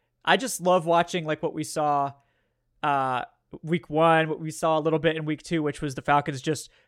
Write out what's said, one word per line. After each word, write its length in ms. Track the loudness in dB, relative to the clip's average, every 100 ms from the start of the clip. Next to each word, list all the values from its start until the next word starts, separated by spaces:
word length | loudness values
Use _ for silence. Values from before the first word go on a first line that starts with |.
| _ _
I 120 | 0 0
just 240 | 0 -2
love 260 | 2 2 4
watching, 380 | 2 2 -2
like, 180 | -4 -4
what 120 | -4
we 100 | -6
saw, 480 | -6 -2 0 2 0 -4 _ _ _ _ _ _
uh, 420 | -2 0 0 -2 -6 _ _ -14
week 280 | -4 -4 -2
one, 380 | 2 6 6 2
what 120 | -2
we 100 | -6
saw 280 | -4 0 2
a 20 |
little 180 | 2 2
bit 180 | 0 0
in 80 |
week 180 | -4 -6
two, 200 | -4 -2
which 200 | -2 -4
was 120 | -8
the 80 | -6
Falcons 380 | 0 0 0 -4
just 300 | -4 -6 -8 _